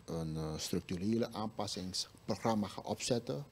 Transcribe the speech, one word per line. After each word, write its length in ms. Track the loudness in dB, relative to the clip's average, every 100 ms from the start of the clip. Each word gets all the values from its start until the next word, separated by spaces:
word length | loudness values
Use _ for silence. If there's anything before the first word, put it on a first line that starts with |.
| -2
een, 300 | -2 -2 -2
eh, 220 | -2 -2
structurele 720 | 0 0 0 0 2 2 2
aanpassingsprogramma 1400 | 0 -2 -2 -2 -2 -4 -4 -4 -4 -2 2 4 4 2
gaan 180 | -2 -4
opzetten? 600 | -2 2 2 0 -4 -6